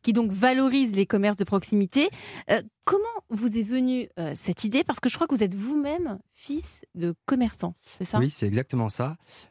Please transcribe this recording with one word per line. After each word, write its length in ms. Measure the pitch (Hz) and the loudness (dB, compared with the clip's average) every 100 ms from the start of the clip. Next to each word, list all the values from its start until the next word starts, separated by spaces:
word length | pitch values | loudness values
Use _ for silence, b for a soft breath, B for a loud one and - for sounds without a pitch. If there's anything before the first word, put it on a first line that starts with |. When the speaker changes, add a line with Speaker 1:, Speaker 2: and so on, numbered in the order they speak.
Speaker 1:
qui 100 | - | 0
donc 180 | 226 226 | 2 2
valorise 640 | 190 254 262 269 277 247 | 2 2 4 4 4 2
les 120 | 196 196 | 2 2
commerces 300 | 202 208 208 | 2 2 0
de 80 | |
proximité. 640 | 190 196 - 208 196 277 359 B B B - | 0 0 2 0 2 2 0 B B B -2
Euh, 100 | 214 214 _ | 0 -2 _
comment 200 | - 392 440 453 - | 0 0 0 -6 -6
vous 280 | 214 233 220 | -2 0 0
est 40 | |
venue, 460 | 208 254 254 254 - - | 0 0 0 0 -4 -6
euh, 120 | 165 139 | -4 0
cette 260 | - 170 | 0 0
idée ? 220 | 214 262 | 0 0
Parce 160 | 339 269 | 0 0
que 80 | 254 | -2
je 80 | - | 0
crois 100 | 330 | 0
que 80 | |
vous 80 | 277 | 2
êtes 120 | 202 | 0
vous-même 640 | 196 226 302 285 330 320 196 - | -2 -2 -2 -2 -2 -4 -6 -14
fils 500 | - - 294 - - - | -18 -8 -4 -4 -4 -8
de 200 | 175 170 165 - | -6 -4 -4 -2
commerçant, 480 | 262 226 - 175 - | 0 0 -2 -6 -8
c'est 220 | - - | -16 -8
ça ? 140 | 180 214 | -2 2
Speaker 2:
Oui, 120 | 135 | 2
c'est 160 | - 104 | 0 0
exactement 420 | 107 135 127 110 | 0 0 -2 -2
ça. 280 | - 131 165 B B B | -2 -4 -6 B B B